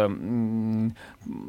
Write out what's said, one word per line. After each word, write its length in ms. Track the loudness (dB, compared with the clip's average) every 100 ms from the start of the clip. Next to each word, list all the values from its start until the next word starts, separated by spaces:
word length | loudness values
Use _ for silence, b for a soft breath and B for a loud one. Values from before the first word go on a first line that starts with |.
| 4
м, 880 | 2 -2 0 2 0 0 2 0 -2 B B -12 -10